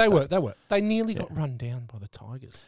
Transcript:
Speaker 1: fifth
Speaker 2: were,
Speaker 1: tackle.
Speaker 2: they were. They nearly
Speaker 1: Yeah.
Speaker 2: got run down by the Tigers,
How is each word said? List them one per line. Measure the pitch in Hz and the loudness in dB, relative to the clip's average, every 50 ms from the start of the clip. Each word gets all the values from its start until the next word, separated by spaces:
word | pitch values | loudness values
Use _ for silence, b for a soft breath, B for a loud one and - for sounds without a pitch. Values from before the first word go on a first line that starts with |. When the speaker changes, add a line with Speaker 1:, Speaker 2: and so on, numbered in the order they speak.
| 226 | 4
Speaker 1:
fifth | 214 196 | 6 6
Speaker 2:
were, | 151 | 4
Speaker 1:
tackle. | 135 143 | 4 4
Speaker 2:
they | 180 190 147 | 0 0 0
were. | 104 98 _ _ - | -2 -6 _ _ 0
They | 202 202 | 0 2
nearly | 208 214 220 226 226 226 226 | 2 2 2 2 0 0 -2
Speaker 1:
Yeah. | - - | -4 -6
Speaker 2:
got | - 160 | -6 -4
run | 160 156 139 127 | -4 -4 -4 -4
down | 117 120 120 123 123 120 113 | -6 -6 -6 -6 -8 -10 -12
by | - 104 | -12 -14
the | 101 | -14
Tigers, | 104 - - - 107 120 131 127 - - - - | -14 -16 -16 -14 -14 -14 -14 -14 -16 -20 -16 -10